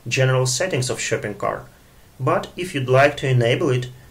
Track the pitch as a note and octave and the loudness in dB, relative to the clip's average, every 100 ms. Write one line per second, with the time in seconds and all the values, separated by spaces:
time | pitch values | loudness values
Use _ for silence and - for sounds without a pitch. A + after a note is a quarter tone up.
0 | A#2+ C3 C3 C3 B2+ - F#3 D3+ B2+ A2 | -6 0 2 2 0 -2 -2 -2 -2 -4
1 | - A2 G#2+ G2+ G#2 G2+ - - _ - | -4 -4 -4 -6 -6 -6 -10 -20 _ -20
2 | - - C3 F3+ - - F3 C#3 B2 B2+ | -20 -4 0 0 -2 -10 -8 -4 2 4
3 | D3 - C3+ B2+ A#2 B2+ D#3 B2 B2 - | 4 2 0 2 2 2 0 -2 -4 -12
4 | - | -20